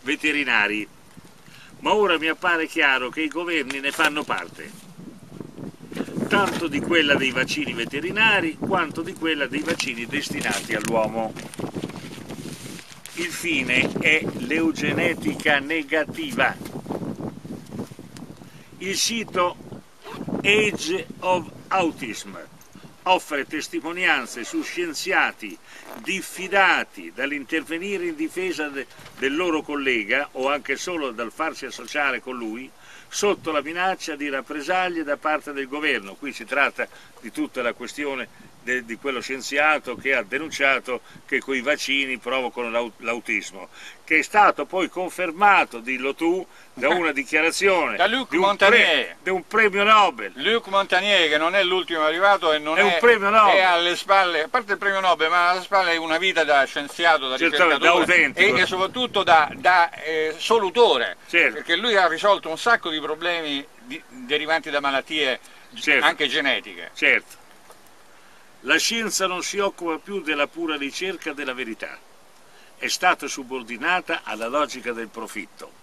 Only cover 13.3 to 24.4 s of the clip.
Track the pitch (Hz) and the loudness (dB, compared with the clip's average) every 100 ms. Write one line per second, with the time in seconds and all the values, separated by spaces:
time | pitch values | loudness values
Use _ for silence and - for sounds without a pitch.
13.3 | 156 170 147 127 127 131 - 160 156 - | -6 -2 -2 0 0 0 0 2 2 0
14.3 | - 156 160 165 151 151 147 170 160 156 | -8 -4 0 0 0 -2 0 -2 -2 -4
15.3 | 143 156 143 139 165 139 156 147 120 151 | -2 0 0 0 -6 -2 -2 -2 -6 -6
16.3 | 120 123 - - - - - - - - | 0 0 -2 -12 -12 -10 -8 -8 -8 -10
17.3 | - - - - - - - - - - | -12 -14 -14 -12 -12 -12 -14 -18 -18 -18
18.3 | - - - - - 185 190 - 226 202 | -18 -20 -20 -20 -12 -6 -2 -2 -2 -4
19.3 | 185 180 175 - - - - - - - | 0 0 -2 -16 -16 -18 -20 -16 -12 -6
20.3 | - 196 214 208 165 156 190 - - 180 | -2 2 4 2 -2 -4 -4 -6 -6 0
21.3 | 180 156 - - 190 165 - 123 101 101 | 0 -2 -16 -2 0 0 -2 -10 -10 -12
22.3 | 90 76 - - - - - 185 185 - | -14 -16 -20 -20 -20 -20 -8 2 2 2
23.3 | 147 127 156 - 160 151 175 180 147 117 | -6 -4 -6 -6 -8 -6 -2 2 2 0
24.3 | 120 | -10